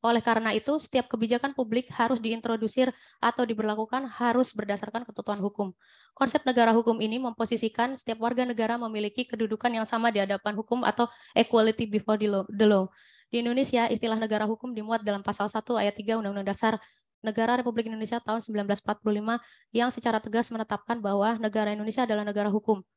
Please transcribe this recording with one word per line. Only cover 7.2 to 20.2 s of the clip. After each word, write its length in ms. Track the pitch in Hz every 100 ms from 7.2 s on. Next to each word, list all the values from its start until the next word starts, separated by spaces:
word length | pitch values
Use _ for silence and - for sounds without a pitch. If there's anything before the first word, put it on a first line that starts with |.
memposisikan 720 | 262 226 226 233 226 220 240
setiap 320 | 269 - 220 226
warga 160 | 240
negara 400 | 247 226 220 240
memiliki 480 | 233 214 208 208 247
kedudukan 400 | 226 220 214 240
yang 160 | 226 220
sama 240 | 233 233
di 160 | 202 190
hadapan 320 | 196 - 208
hukum 240 | 220 240
atau 240 | 240 - 233 - - -
equality 480 | 233 233 220 220 226
before 320 | 208 - 214
the 80 | 214
law, 220 | 196 190
the 160 | 202 214
law. 240 | 202 190 _ _ _ _
Di 160 | 233
Indonesia, 480 | 233 247 269 247 226
istilah 320 | 226 226 220
negara 240 | 220 208 214
hukum 260 | 220 247
dimuat 300 | 226 214 226
dalam 240 | 208 202 196
pasal 240 | 202 208
satu 260 | 220 - 233
ayat 160 | 202 202
tiga 200 | 208 226
Undang-Undang 320 | 202 202 196
Dasar 280 | 196 226 220 - _ _ _ 220
Negara 320 | 220 226 247
Republik 320 | 240 226 220
Indonesia 320 | 220 220 233
tahun 160 | - 220
sembilan 320 | 220 208 202
belas 160 | 202 -
empat 160 | 208
puluh 160 | 220 208
lima 240 | 214 233 - _ _
yang 160 | 226 240
secara 320 | 247 233 220